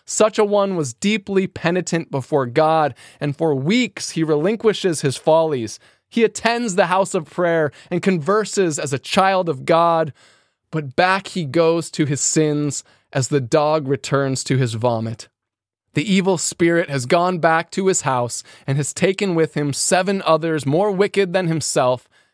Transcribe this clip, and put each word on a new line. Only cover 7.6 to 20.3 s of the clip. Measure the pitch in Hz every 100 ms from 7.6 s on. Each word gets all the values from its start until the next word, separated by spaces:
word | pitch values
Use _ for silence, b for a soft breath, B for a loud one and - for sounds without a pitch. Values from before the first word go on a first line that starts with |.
| 147 B B
and | 175
converses | 196 180 147 214 202 202 180 143
as | 143
a | 131
child | - 196 190 190 170
of | 135 135
God, | 165 170 165 156 b b b b b _
but | 156 143 -
back | 185 190 -
he | 185 143
goes | 156 165 170 160
to | - 143
his | 139
sins | - 160 151 147 147 - - b b
as | 139 123
the | 147
dog | 120 156 151 160 135
returns | 143 - 139 139 131 -
to | 131
his | 123 110
vomit. | 123 113 113 113 - _ _ _ _ _ _
The | - 226
evil | 190 185 170
spirit | - - 170 170 175
has | 139 123
gone | 175 180 180
back | 160 160 165
to | - 190
his | 180
house | 143 127 120 - B B B
and | 139
has | 139
taken | - 185 196 202 165
with | 156
him | 151 147
seven | - - 180 185 196
others | 160